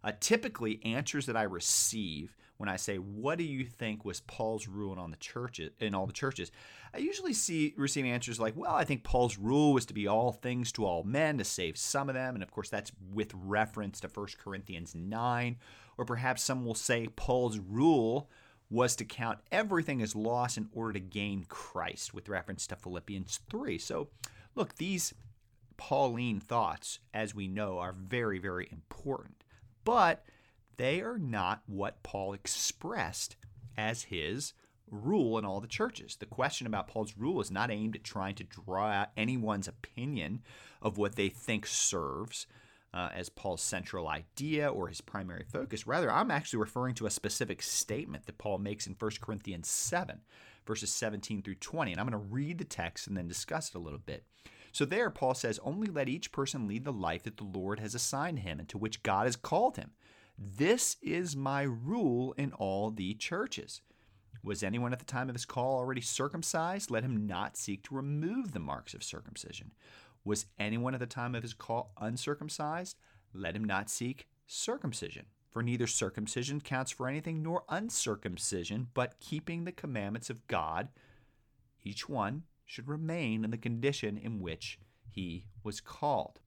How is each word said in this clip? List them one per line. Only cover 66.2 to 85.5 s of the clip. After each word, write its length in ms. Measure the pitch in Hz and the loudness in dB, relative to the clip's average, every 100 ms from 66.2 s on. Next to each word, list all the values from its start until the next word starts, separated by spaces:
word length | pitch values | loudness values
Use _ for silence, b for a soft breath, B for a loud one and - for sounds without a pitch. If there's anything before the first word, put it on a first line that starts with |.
| 139 170 165 165 165 196 - | 0 0 0 2 2 0 0
Let 120 | 117 | 0
him 220 | 127 113 104 | 2 2 2
not 320 | 90 104 - | 0 -2 -4
seek 260 | - 98 | -4 -4
to 120 | - 135 | -4 -4
remove 560 | 139 147 165 247 233 | 0 0 2 0 -2
the 80 | 110 | -4
marks 340 | 73 69 - | -4 -6 -6
of 100 | - | -10
circumcision. 680 | - - - - - - - - B B B B | -8 -8 -12 -12 -10 -10 -14 -18 B B B B
Was 220 | 101 104 - - | 0 0 -2 -4
anyone 340 | 104 113 123 | 0 2 0
at 60 | 131 | 0
the 80 | 120 | -4
time 260 | - 123 | -4 -2
of 80 | 120 | -2
his 120 | 110 - | -4 -10
call 380 | - 117 - - | -2 -2 -2 -6
uncircumcised? 1000 | 110 120 - 147 151 - 151 165 185 - b b b | -4 -2 -2 -2 -4 -4 -2 -2 -6 -12 b b b
Let 220 | 92 90 98 | -4 -2 0
him 80 | |
not 260 | 107 98 107 | 2 2 0
seek 380 | - 120 131 - _ _ | -2 -2 -4 -12 _ _
circumcision. 800 | - - 269 143 - - - - _ _ | -4 -2 0 -2 -4 -6 -10 -16 _ _
For 140 | 117 | -2
neither 240 | 120 123 117 | 0 2 2
circumcision 760 | - 98 - 107 - 123 143 | 2 0 -2 -2 -2 -2 -2
counts 300 | - 131 127 | -2 -2 -2
for 160 | - 127 | -2 -2
anything 340 | 147 160 160 | -2 -2 -2
nor 220 | 156 175 - | 0 -2 0
uncircumcision, 1200 | 160 220 - - 104 101 87 - 95 85 104 123 | -4 -2 0 0 0 -2 -2 -2 -2 -2 -2 -2
but 260 | - 123 - | 0 0 -4
keeping 440 | - 151 151 170 | -6 -6 -4 -4
the 80 | 170 | -6
commandments 580 | - 151 120 101 113 - | -6 -4 -2 -2 -4 -6
of 160 | 120 - | -10 -2
God. 420 | 95 80 80 135 b b b b b b b _ _ | 0 2 -2 -4 b b b b b b b _ _
Each 260 | 101 101 - | -10 -8 -4
one 360 | 139 101 143 165 _ - | 0 0 -2 -8 _ -14
should 200 | - 123 | -10 -6
remain 560 | 156 160 170 131 110 110 | -2 -2 0 2 2 0
in 60 | |
the 60 | 117 | -2
condition 600 | 120 117 135 139 107 104 | -2 2 2 2 -2 -2
in 240 | 113 110 | -4 -4
which 360 | 87 80 - - b b - | -4 -4 -8 -10 b b -12
he 360 | 101 90 85 - | -6 -4 -6 -10